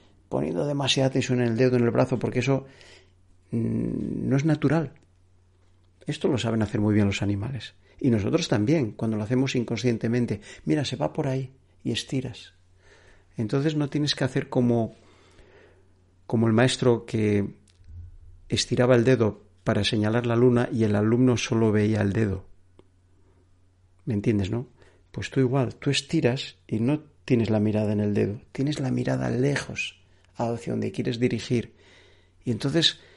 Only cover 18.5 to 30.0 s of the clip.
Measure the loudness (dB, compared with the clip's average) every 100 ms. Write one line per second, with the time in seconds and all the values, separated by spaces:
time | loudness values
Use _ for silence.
18.5 | -4 -2 0 4 6 6 4 2 0 -12
19.5 | _ -2 0 0 0 2 0 0 4 4
20.5 | 4 2 0 2 2 2 4 4 2 0
21.5 | 2 2 4 2 2 0 0 0 -2 -8
22.5 | -20 _ -20 _ _ _ _ _ _ _
23.5 | _ _ _ _ _ -4 -2 0 0 0
24.5 | -4 -6 -16 -20 _ _ -12 -4 0 2
25.5 | 2 -2 -2 -2 -2 -2 0 0 0 -6
26.5 | -14 -6 -2 0 0 -4 _ 0 2 2
27.5 | 2 2 2 0 0 0 0 0 -2 -10
28.5 | -4 -4 -2 -2 -2 -2 -2 -2 0 0
29.5 | 0 -4 -8 -8 -10